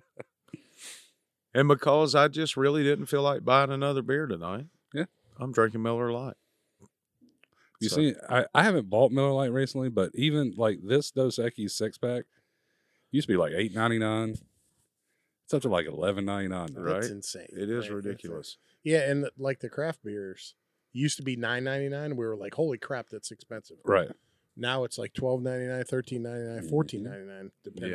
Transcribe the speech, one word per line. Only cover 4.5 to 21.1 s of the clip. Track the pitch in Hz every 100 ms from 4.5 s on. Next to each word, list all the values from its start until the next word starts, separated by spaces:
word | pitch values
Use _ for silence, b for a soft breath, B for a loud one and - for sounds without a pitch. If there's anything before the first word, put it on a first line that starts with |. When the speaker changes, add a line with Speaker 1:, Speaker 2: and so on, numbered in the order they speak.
| 104 156 _ _
Speaker 2:
Yeah. | 139 180 _ _ -
Speaker 1:
I'm | 131
drinking | 113 110 113
Miller | 113 117 120
Lite. | 117 131 - _ _ _ _ - _ _ _ _ _ _ _ _ -
Speaker 2:
You | 110
Speaker 1:
So. | 151
Speaker 2:
see, | 151 - -
I, | 123 -
I | 147
haven't | 208 170 98
bought | 107 131
Miller | 135 139
Lite | 135 131
recently, | 127 131 135 131
but | 104 87
even, | - 151 151 127 92
like, | 110 80
this | 95 143 -
Dos | 135 131 120
Equis | 117 - 101
six | - 110 -
pack | 123 123 - _ _ _ _ _ _ _ _
used | 139 -
to |
be, | 92
like, | 78
eight | 85 107
ninety-nine. | 104 117 113 110 110 110 110 - _ _ _ _ _ _ _ _ _
It's | -
up | 143
to, | 127
like, | 90 78
eleven | 73 92 98
ninety-nine | 98 101 95 92 80
now. | -
Speaker 1:
Right. | 87
Speaker 3:
That's | 95 117
insane. | 101 - 92 -
Speaker 1:
It | 92 101
is |
Speaker 3:
Like, | 117
that's | 104
Speaker 1:
ridiculous. | 101 101 95 85 80 - - _ _
Speaker 3:
Yeah, | 151 160 139
and | 143
the, | 139 -
like, | 135 131
the | 123
craft | - 160 -
beers | 107 104 95 92 - - _ _ _
used | 123 147